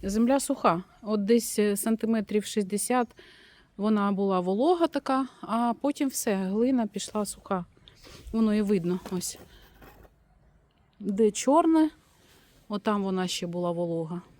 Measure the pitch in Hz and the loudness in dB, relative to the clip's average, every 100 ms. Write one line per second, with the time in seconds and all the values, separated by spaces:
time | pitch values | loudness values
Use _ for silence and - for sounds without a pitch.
0 | 196 208 233 277 - 269 226 170 - _ | -2 2 4 2 0 0 2 2 -4 _
1 | 208 214 202 233 226 - 208 202 226 226 | -4 -4 4 2 2 0 0 0 -2 -2
2 | 220 226 202 208 202 - 190 202 - 247 | 0 -2 0 -2 -2 -4 -2 -4 0 0
3 | 240 - - - - _ _ - 208 214 | -2 -8 -20 -20 -20 _ _ -6 0 2
4 | 202 196 196 190 180 196 285 359 330 285 | 0 0 0 0 0 2 2 2 2 -2
5 | - 262 262 - - 226 240 226 277 294 | -2 -2 -2 -10 -6 -2 0 0 -2 0
6 | 277 - - 196 190 202 240 262 214 196 | -4 -2 -2 -2 0 0 2 2 0 -4
7 | - 214 202 - - 190 175 _ - - | -6 -6 -6 -8 -6 -4 -4 _ -20 -20
8 | - - - 220 220 208 202 208 170 180 | -20 -20 -8 0 2 2 2 0 0 -4
9 | - 180 - - - - - _ - - | -4 -6 -6 -12 -20 -20 -20 _ -20 -20
10 | - _ _ _ _ _ _ _ _ _ | -20 _ _ _ _ _ _ _ _ _
11 | 202 196 214 202 - 294 339 320 311 - | -6 2 2 2 2 4 6 4 4 0
12 | _ _ _ - _ _ _ 202 220 208 | _ _ _ -20 _ _ _ -6 -2 -2
13 | 196 185 180 - 180 175 175 170 175 165 | -2 -2 -4 -6 -6 -4 -4 -2 -4 -4
14 | 160 175 - | -6 -8 -12